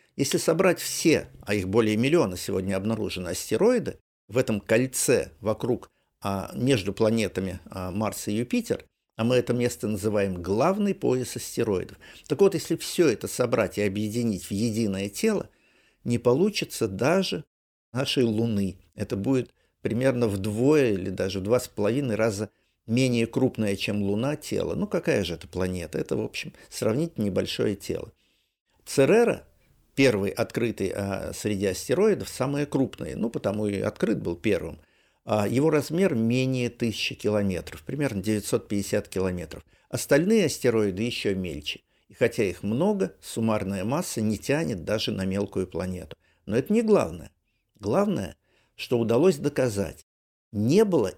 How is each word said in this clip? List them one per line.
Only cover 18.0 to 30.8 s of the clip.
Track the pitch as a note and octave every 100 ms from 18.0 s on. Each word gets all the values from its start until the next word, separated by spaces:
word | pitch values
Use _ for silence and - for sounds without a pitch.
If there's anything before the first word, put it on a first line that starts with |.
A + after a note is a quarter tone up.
| C3+ -
Луны. | A#2 G#2+ A#2 G2+ G2 - _ -
Это | G#2 G#2
будет | G#2+ C3+ A#2+ _ _ _
примерно | G#2 A2+ C3+ B2 A#2
вдвое | G2+ G2+ G#2 C3 D3+ B2
или | G2 F#2+
даже | F#2 F#2+ F#2+
в |
два | F#2+ B2
с | -
половиной | - G#2 B2+ C3+ G#2
раза | A2+ G2+ G#2+ _ _ _ -
менее | A#2 C3 A#2 A2+
крупное, | C3+ B2 - G#2+ G2
чем | - G#2
Луна, | G2 G2+ C3 D3+
тело. | - G2+ E2 F2+
Ну, | G#3
какая | F3+ E3+ B2
же | F2 E2
это | -
планета? | F2+ F#2 F2+ D#2+ -
Это, | - B2+
в |
общем, | A2 - - - -
сравнительно | - A2 A#2+ E3 - G#2
небольшое | F#2+ - - A2+ G2
тело. | - E2+ - - _ _ _ _ _ _ -
Церера, | - C3+ G#3+ A#3 - - _ _ _ _ -
первый | C3+ G#2 G2+
открытый, | - G#2+ - A#2 G#2